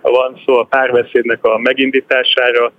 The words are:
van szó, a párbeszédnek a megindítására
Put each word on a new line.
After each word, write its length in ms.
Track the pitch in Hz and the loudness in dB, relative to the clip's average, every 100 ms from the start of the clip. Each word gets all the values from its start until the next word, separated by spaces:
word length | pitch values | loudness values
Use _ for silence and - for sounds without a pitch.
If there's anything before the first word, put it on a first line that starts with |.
van 420 | - 123 131 127 - | 2 0 0 -4 0
szó, 120 | 127 | 0
a 60 | |
párbeszédnek 800 | 113 135 131 123 117 123 117 113 | 2 0 0 0 0 -2 -2 -2
a 140 | 113 110 | -2 0
megindítására 1120 | 123 135 131 131 - 131 123 - 123 120 120 | -2 -2 0 -2 -2 -2 0 0 0 0 -2